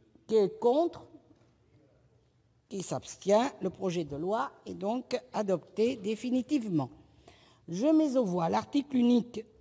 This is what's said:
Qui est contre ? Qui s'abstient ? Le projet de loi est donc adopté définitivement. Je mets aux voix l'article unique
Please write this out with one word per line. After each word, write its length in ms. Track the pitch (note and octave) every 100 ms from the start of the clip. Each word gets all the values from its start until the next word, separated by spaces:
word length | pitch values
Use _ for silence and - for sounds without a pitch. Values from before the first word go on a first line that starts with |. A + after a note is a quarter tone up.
| _ _ -
Qui 80 | A3
est 240 | G3 -
contre ? 460 | A#3+ C#4+ E4+ - - - _ _ _ _ _ _ _ _ _ _ _ _ _ _ -
Qui 120 | G3
s'abstient ? 680 | - C3+ - - F#3 G#3 C4+ -
Le 100 | F#3
projet 360 | F3+ F#3+ E3+ C#3+
de 100 | C#3+
loi 340 | F3+ A3+ C4+ - G3+
est 100 | F3
donc 460 | G3 B3+ - B3 -
adopté 640 | - G3+ F3+ - - A#3 B3
définitivement. 920 | F#3+ G#3+ B3 B3+ - D4 A3 D#3+ B2+ - - _ - - _ _ -
Je 180 | F3 D4
mets 300 | D#4 D4+ B3+
aux 80 |
voix 240 | G3 F3 E3+
l'article 480 | G#3+ - C#4+ C4+ B3+
unique 480 | A#3+ A#3+ - - - -